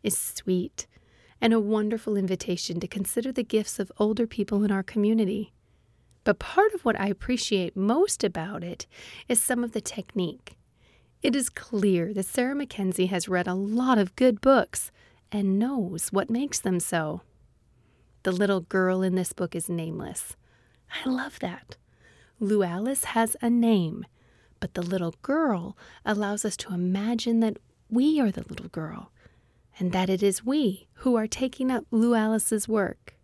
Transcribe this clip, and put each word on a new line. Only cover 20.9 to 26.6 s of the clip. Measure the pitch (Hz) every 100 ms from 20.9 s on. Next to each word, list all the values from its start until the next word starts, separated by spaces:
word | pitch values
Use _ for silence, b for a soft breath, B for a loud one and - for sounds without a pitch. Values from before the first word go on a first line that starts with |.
| -
I | 262
love | 254 277 -
that. | 180 175 - - _ b b b b b
Lou | 202 208
Alice | 180 175 226 277 -
has | 226 226 -
a | 233
name, | 240 233 214 165 - - b b b b b
but | - -
the |
little | 175 190 170 -
girl | - 294 311 190 180 - B B -
allows | 208 202 208 214
us |
to | -